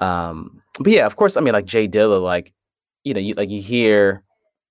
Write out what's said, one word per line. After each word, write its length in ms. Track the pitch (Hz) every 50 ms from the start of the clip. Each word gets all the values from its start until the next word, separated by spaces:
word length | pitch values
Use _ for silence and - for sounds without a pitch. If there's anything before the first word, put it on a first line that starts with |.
Um, 600 | 92 92 87 87 85 85 82 82 82 - - - _ _ - -
but 140 | 135 202
yeah, 140 | 220 170 113
of 100 | 107 -
course, 200 | - 214 190 -
I 40 | -
mean, 140 | 156 123 107
like, 120 | 104 98
Jay 220 | 98 113 113 110 92
Dilla, 340 | 104 107 107 110 101 95
like, 320 | 90 90 90 87 - _ _ _ _ _ _ _ _ _ _ _
you 100 | - 139
know, 80 | 127 98
you, 140 | 98 104 -
like, 160 | - 104 95
you 100 | 104 101
hear 640 | 98 104 120 120 117 110 104 104 101 98 98 98 _ _ _ _ _ _ _ _ _ _